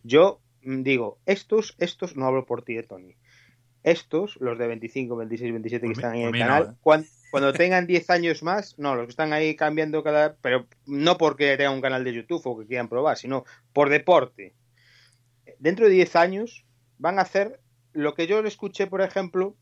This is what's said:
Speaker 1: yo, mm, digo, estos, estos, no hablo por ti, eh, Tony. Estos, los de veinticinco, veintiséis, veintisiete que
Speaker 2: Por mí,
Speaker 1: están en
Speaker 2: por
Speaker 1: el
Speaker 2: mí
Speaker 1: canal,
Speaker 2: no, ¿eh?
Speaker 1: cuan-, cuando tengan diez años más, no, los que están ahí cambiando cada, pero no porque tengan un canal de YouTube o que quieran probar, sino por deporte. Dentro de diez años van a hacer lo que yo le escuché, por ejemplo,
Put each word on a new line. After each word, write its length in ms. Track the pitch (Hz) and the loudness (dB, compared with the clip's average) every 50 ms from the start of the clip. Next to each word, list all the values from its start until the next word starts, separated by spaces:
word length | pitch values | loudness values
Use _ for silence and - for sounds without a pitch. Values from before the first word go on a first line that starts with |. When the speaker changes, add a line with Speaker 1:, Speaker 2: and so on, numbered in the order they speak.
| - | -4
Speaker 1:
yo, 380 | 117 127 156 180 196 - - _ _ _ _ - | 4 6 6 6 6 4 -2 _ _ _ _ -12
mm, 200 | 131 135 131 131 | -8 -6 -4 -2
digo, 380 | 139 135 120 113 101 - _ - | 0 0 0 -2 -4 -8 _ -2
estos, 480 | - 196 196 - - 214 220 214 - - - | -2 -2 -2 -2 -2 -2 -2 -2 -2 -6 -6
estos, 380 | 180 180 - - 185 175 - | -6 -6 -6 -8 -10 -10 -6
no 100 | 135 131 | -4 -2
hablo 180 | 131 131 135 127 | 0 0 0 -2
por 180 | - 120 117 - | -4 -8 -8 -8
ti, 140 | - 113 | -8 -10
eh, 60 | 113 113 | -10 -10
Tony. 320 | - 98 90 90 90 - _ _ _ _ _ _ _ _ _ _ _ _ _ - | -12 -16 -20 -20 -20 -20 _ _ _ _ _ _ _ _ _ _ _ _ _ 0
Estos, 520 | - 104 - - _ - 160 202 202 - - | 0 0 0 -2 _ -4 -4 -4 -4 -8 -8
los 180 | 131 120 117 117 | -6 -6 -4 -4
de 80 | 120 | -4
veinticinco, 480 | 117 117 113 117 113 - 135 127 120 120 | -6 -6 -8 -10 -10 -8 -8 -8 -6 -6
veintiséis, 360 | 117 113 110 117 113 123 117 113 | -8 -8 -8 -8 -8 -6 -6 -6
veintisiete 340 | 113 110 110 120 117 120 | -6 -6 -6 -6 -4 -4
que 80 | 113 110 | -4 -6
Speaker 2:
Por 20 | |
mí, 60 | 113 120 | -4 -6
Speaker 1:
están 120 | 120 113 | -6 -4
en 40 | 120 117 | -4 -4
Speaker 2:
por 40 | 117 | -2
Speaker 1:
el 40 | 113 | -2
Speaker 2:
mí 60 | 120 | -2
Speaker 1:
canal, 240 | 113 123 139 151 165 | 0 2 2 2 0
Speaker 2:
no, 60 | - 117 | 0 -4
¿eh? 40 | _ | _
Speaker 1:
cuan-, 260 | - 160 156 156 156 - _ _ _ _ | 4 4 4 4 2 -4 _ _ _ _
cuando 220 | - 139 139 139 135 | -2 0 2 2 2
tengan 340 | 170 170 185 185 180 175 | 2 2 2 2 2 2
diez 240 | 170 175 170 165 - | 2 0 0 2 2
años 320 | 180 175 170 170 156 160 160 | 0 2 2 0 -2 -2 -2
más, 340 | 170 190 208 196 - - - | -4 -4 -4 -4 -8 -12 -8
no, 180 | 143 143 131 | -4 -4 -4
los 80 | 120 120 | -4 -4
que 40 | 120 | -6
están 220 | 120 - 156 156 151 | -6 -4 -4 -2 -2
ahí 220 | 151 156 156 156 | 0 0 -2 -2
cambiando 480 | 156 156 151 151 156 156 151 151 156 151 | -2 -2 -2 0 -2 -2 -2 -2 -4 -2
cada, 320 | 156 151 151 151 151 151 _ - | 0 2 2 2 0 -2 _ -4
pero 240 | 135 127 127 120 _ _ _ _ | -2 -2 -2 -2 _ _ _ _
no 300 | 139 143 139 151 170 180 | -8 -4 0 2 2 2
porque 400 | 175 165 151 147 147 147 143 135 | 4 2 0 2 2 0 2 2
tengan 180 | 131 143 139 135 | 2 0 0 0
un 60 | 135 | -2
canal 220 | 131 131 131 127 127 | -2 -2 -2 -2 -4
de 100 | 127 117 | -4 -6
YouTube 300 | 117 110 - 170 160 - | -8 -6 -6 -6 -6 -6
o 120 | 131 120 110 | -6 -8 -8
que 80 | 107 | -10
quieran 220 | 104 127 123 117 113 | -8 -6 -6 -6 -4
probar, 280 | 120 123 147 156 120 | -2 -2 0 0 -2
sino 280 | - - 123 135 131 127 - - - _ _ - | -2 -4 -6 -6 -6 -6 -8 -18 -20 _ _ 2
por 160 | 143 147 139 | 2 4 4
deporte. 680 | 147 151 - 185 175 151 127 123 _ - 98 90 _ _ _ _ _ _ _ _ _ _ _ _ _ _ _ _ _ _ _ - - - | 4 2 4 6 4 4 4 2 _ -16 -20 -20 _ _ _ _ _ _ _ _ _ _ _ _ _ _ _ _ _ _ _ -20 -10 -4
Dentro 260 | 131 160 185 220 226 | -2 0 2 4 4
de 60 | 208 185 | 6 6
diez 240 | 185 175 175 - | 6 4 4 4
años 500 | 170 170 185 190 202 226 233 - - _ _ _ _ _ _ _ - | 4 4 4 2 -4 -8 -10 -12 -18 _ _ _ _ _ _ _ -6
van 200 | - 170 190 196 | -4 -2 0 0
a 40 | 185 | 0
hacer 380 | - - 196 202 226 269 - _ _ _ _ _ _ - | 0 0 -2 -2 -2 -4 -16 _ _ _ _ _ _ -6
lo 220 | 151 147 147 143 | -4 -4 -4 -2
que 120 | - 165 | -2 -2
yo 160 | 170 208 220 214 | -2 0 -2 -2
le 60 | 208 | -4
escuché, 400 | - - 208 190 - - 196 190 | -6 -8 -10 -10 -6 -6 -6 -4
por 120 | 190 185 | -2 -2
ejemplo, 560 | 190 185 - 190 190 175 - 185 185 202 - _ | -2 -2 -2 -6 -6 -4 -4 -4 -4 -4 -6 _